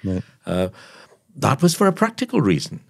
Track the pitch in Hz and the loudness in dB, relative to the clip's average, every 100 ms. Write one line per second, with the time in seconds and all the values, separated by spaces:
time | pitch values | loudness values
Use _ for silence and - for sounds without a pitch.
0 | 98 92 - _ - 90 92 - - - | -6 -6 -8 _ -4 -2 -2 -6 -20 -20
1 | - _ _ 143 110 143 175 - 196 170 | -20 _ _ -2 0 2 2 2 2 2
2 | 220 - 254 220 104 78 - - | -2 -2 -4 0 2 0 -2 -12